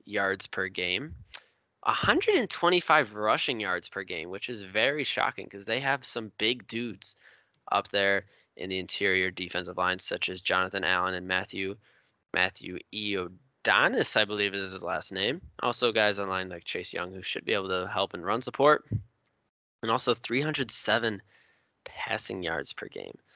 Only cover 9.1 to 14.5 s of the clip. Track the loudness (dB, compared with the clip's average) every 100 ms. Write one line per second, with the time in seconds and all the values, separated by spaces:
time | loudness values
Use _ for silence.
9.1 | 2 0 -2 -6 -6 -4 -2 0 0 -4
10.1 | -4 -4 -4 0 2 2 0 2 2 2
11.1 | -2 -2 -2 -2 -4 -6 -6 _ _ _
12.1 | _ _ 0 0 -2 -10 -10 -10 -8 -4
13.1 | -4 -4 -10 _ _ 4 6 4 2 2
14.1 | 2 2 2 0